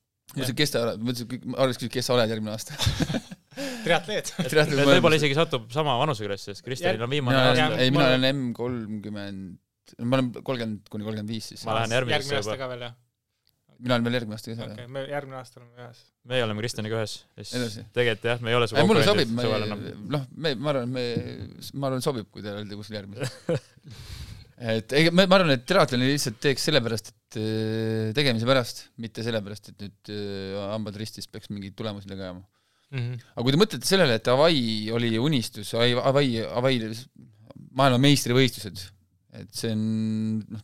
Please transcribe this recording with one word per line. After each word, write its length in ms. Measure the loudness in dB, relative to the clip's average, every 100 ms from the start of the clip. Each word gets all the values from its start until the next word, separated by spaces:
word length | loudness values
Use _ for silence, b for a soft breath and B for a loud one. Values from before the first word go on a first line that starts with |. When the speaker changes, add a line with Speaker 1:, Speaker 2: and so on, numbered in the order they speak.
| _ _ -12
Speaker 1:
Mõtlesin, 280 | -6 -4 0
kes 140 | 0
ta 120 | 0 -2
oled, 160 | -2 -4
mõtlesin, 220 | -6 -8
kõik, 200 | -10 -6
ma 100 | 0 0
arvasin, 240 | 0 -6 -4
kes 100 | 2
sa 80 | 2
oled 160 | 2
järgmine 220 | 0 -4
aasta. 240 | -8 -10 -2
<laughs> 1080 | 0 0 0 -2 -6 -16 _ -10 -8 -4 2
Speaker 2:
Triatleet. 460 | 2 0 -6 -4 -6
Speaker 3:
Et 80 | 2
Speaker 1:
Triatloni 280 | 4 4 6
Speaker 3:
meil 100 | 6
võib-olla 120 | 8 6
Speaker 1:
maailmas. 160 | 4
Speaker 3:
isegi 140 | 4 2
satub 300 | 2 -2 -2
sama 200 | -2 2 2
vanuseklassi, 520 | 2 0 -4 -6 -8
sest 140 | -12 -10
Kristelil 320 | -2 -2 0
Speaker 2:
Jär-, 80 | -2
Speaker 3:
on 60 |
viimane 240 | 0 2 4
Speaker 1:
Mina 120 | 4
Speaker 3:
aasta. 160 | 4 2
Speaker 1:
olen, 120 | 2
Speaker 2:
Jaa, 60 | 4
Speaker 1:
ei, 60 |
mina 100 | 4
Speaker 2:
ma 40 | 4
Speaker 1:
olen 160 | 4 2
M 220 | 2 -2 -4
kolmkümmend, 840 | -4 -4 -6 -8 -8 -10 -10 -10 -12 -16 _ _ _ -8
ma 160 | -2 -2
olen 140 | -2
kolmkümmend 560 | -6 -8 -6 -6 -10 -12
kuuni 160 | -12 -8
kolmkümmend 240 | -8 -8
viis 220 | -10 -12
siis. 100 | -10
Speaker 3:
Ma 120 | -4 -2
lähen 160 | 0
järgmisesse 240 | 0 0 0
Speaker 2:
Järgmine 220 | -2 -4
aasta 100 | -4
Speaker 3:
juba. 80 | -6
Speaker 2:
ka 120 | -8
veel, 100 | -10 -14
jah? 80 | -18 _ _ _ _ _ _ _ _ 0
Speaker 1:
Mina 100 | 0
olen 120 | 2
veel 100 | -2
järgmine 180 | -4 -10
aasta 140 | -10
ka 60 | -12
seal, 140 | -12
Speaker 2:
Okei, 140 | -12 -12
Speaker 1:
jah. 40 |
Speaker 2:
me 120 | -12 -8
järgmine 320 | -8 -10 -14
aasta 220 | -18 -20
oleme 160 | -20 -20
ühes. 240 | -20 -20 _ _ -4
Speaker 3:
Meie 100 | -2 0
oleme 160 | -2 -4
Kristjaniga 320 | -6 -4 -4
ühes. 160 | -4 -8 -16 -18
Siis 160 | -8
Speaker 1:
Edasi. 300 | -6 -4 -8 -6
Speaker 3:
tegelikult 340 | 0 0 0 -2
jah, 100 | -2
me 100 | 0
ei 60 | 2
ole 100 | 2
su 80 | 4
Speaker 1:
Ei, 120 | 4
mulle 160 | 6 6
Speaker 3:
konkurendid 240 | 4 2
Speaker 1:
sobib, 80 | 0
ma 80 | 0
Speaker 3:
suvel 160 | -2
Speaker 1:
ei, 80 | -2
Speaker 3:
enam. 400 | -6 -10 -10 -6 -4
Speaker 1:
noh, 100 | -6
me, 200 | -6 -4 -2
ma 180 | -2
arvan, 220 | -2 -2 -4
me, 80 | -4 -4 -6 -10 -12 -14 -12 -6
ma 140 | -2
arvan, 120 | -2
sobib, 240 | -2 -2 -6
kui 100 | -10
te 80 | -10
olete 280 | -8 -8 -12
kuskil 160 | -10 -10
järgmisel. 320 | -10 -8 -8 -6 -4 -6
<laughs> 1080 | -6 _ -20 -18 -16 -14 -14 -16 -20 -8 -2
Et 280 | -2 2 4
ega 160 | 6
me, 140 | 6 8
ma 80 | 6
arvan, 160 | 6
et 140 | 2 4
triatloni 380 | 4 4 4 2
lihtsalt 300 | 2 -2 0
teeks 240 | 0 2
sellepärast, 460 | 2 2 2 -2 -6
et, 260 | -18 _ -6
äh, 720 | -2 -2 -2 -2 -2 0 0
tegemise 340 | 0 2 2 4
pärast, 380 | 2 2 -6 -16
mitte 300 | -14 -12 -6 -4
sellepärast, 480 | -2 -4 -10 -16
et 80 | -16
nüüd, 280 | -16 -14 -12
äh, 460 | -8 -6 -6 -6 -6 -6
hambad 240 | -6 -6 -8
ristis 320 | -10 -12 -14
peaks 220 | -14 -12
mingeid 240 | -12 -12 -10
tulemusi 320 | -8 -10 -12
tegema. 320 | -12 -10 -12 -18 _ _ _ _
Speaker 2:
Mhm. 260 | -8 -6 -8 b
Speaker 1:
Aga 100 | -2
kui 80 | 2
te 80 | 4
mõtlete 300 | 4 2 2
sellele, 260 | 4 6 4
et 140 | 4
Hawaii 640 | 6 6 4 2 -2 -2 0
oli 140 | 2 2
unistus, 540 | 2 0 -2 -8 -4 2
Hawaii, 220 | 4 4
Hawaii, 380 | 4 4 2 0 -2
Hawaii 420 | 0 2 2 -2 -8 -14 -20 -20 _ -20 -20 -6 4
maailmameistrivõistlused, 1120 | 6 8 6 6 4 4 4 0 -10 -12 -16 -20 _ _ _
et 180 | -18 -14
see 220 | -6 -4 -2
on, 80 | 0 0 -2 -2 -2 -4 -6
noh, 160 | -14